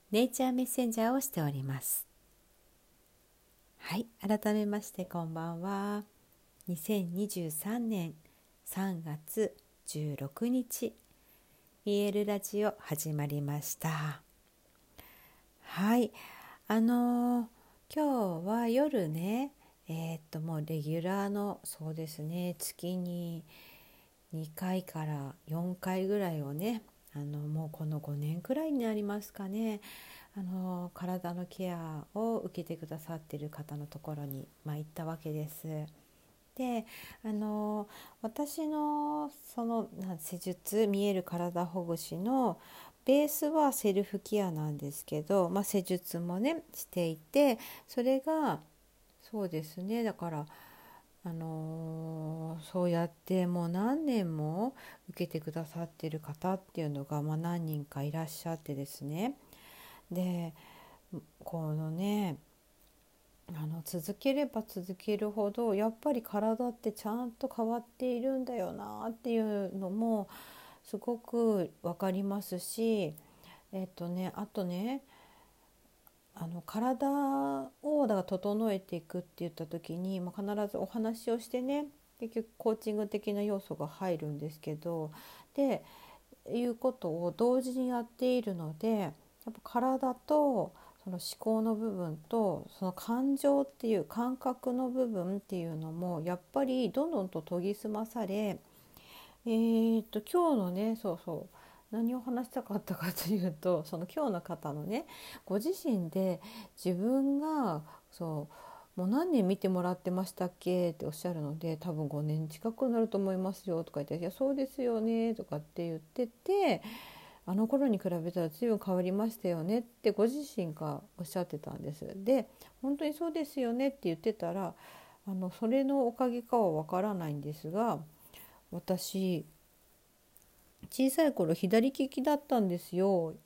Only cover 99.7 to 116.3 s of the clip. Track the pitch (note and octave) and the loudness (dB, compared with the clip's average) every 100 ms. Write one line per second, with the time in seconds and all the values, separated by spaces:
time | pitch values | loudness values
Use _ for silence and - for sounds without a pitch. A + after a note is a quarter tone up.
99.7 | A3+ A3+ A3+ A3 C4+ - F4+ E4+ C4+ F#3 | 6 6 4 2 -4 2 4 6 6 2
100.7 | F3+ G#3+ A3+ G3+ E3+ - D#3 F#3 - - | 2 0 0 -2 -4 -4 -6 -6 -16 -20
101.7 | - - G#3+ A#3 B3 A#3+ A#3+ A#3+ - A#3+ | -20 -8 0 0 0 -2 -2 -2 -4 -4
102.7 | G3+ - F#3 E3+ - E3+ G#3 F3+ D#3 F#3 | -4 -4 -4 -4 -4 0 2 0 0 2
103.7 | F3 D#3 E3+ F3+ - C#4+ F3+ - E3 D#3 | 2 2 -4 -4 0 0 0 -4 -6 -4
104.7 | D3 D3 A3+ D#4+ - - - - G3 B3+ | -4 -2 -4 -4 -12 -16 -12 -2 0 0
105.7 | F#4+ D#4+ G#3+ E3 F#3+ F#3+ F3 G#3 A3+ G#3 | -2 2 2 2 2 2 0 -6 -16 -16
106.7 | - F3 F3+ G#3+ C4 C4+ C#4 D4+ D#4 A#3 | -6 0 2 4 4 4 2 2 2 2
107.7 | D3+ D3+ - - - E3+ D#3 D3 - - | 0 -4 -14 -18 -8 -4 -4 -4 -10 -18
108.7 | - - - F#3 B3 F4+ D4 F#3 G3 F#3+ | -20 -12 -2 2 4 6 6 6 4 2
109.7 | F#3 F3+ F3+ - F3+ F#3+ - F3+ - - | 2 2 0 0 0 -2 -2 -4 -2 0
110.7 | F3+ F3 D#3+ - D3+ F3+ E3 D3 D#3+ E3 | 4 2 0 -4 -4 -4 -2 -2 -2 -4
111.7 | D#3 F3 D#3 D3+ D3 D3+ D3+ D#3 - A3+ | -4 -4 -2 -2 0 0 0 -2 -4 -6
112.7 | A3+ C4 A#3 A3+ G3+ F#3+ F#3 F#3 F#3+ - | 0 2 2 2 2 0 0 -2 -4 -2
113.7 | E3 E3 - C#3+ E3 F3 - C4+ C#4 C4+ | -2 -2 -4 -4 -2 -4 0 0 2 -2
114.7 | - B3 A3+ A3 A3+ A3+ A3+ - D3+ D3+ | -2 0 2 2 2 2 0 -4 -6 -6
115.7 | - E3+ D#3+ D#3 - A#3+ | -4 -4 -4 -6 -2 -4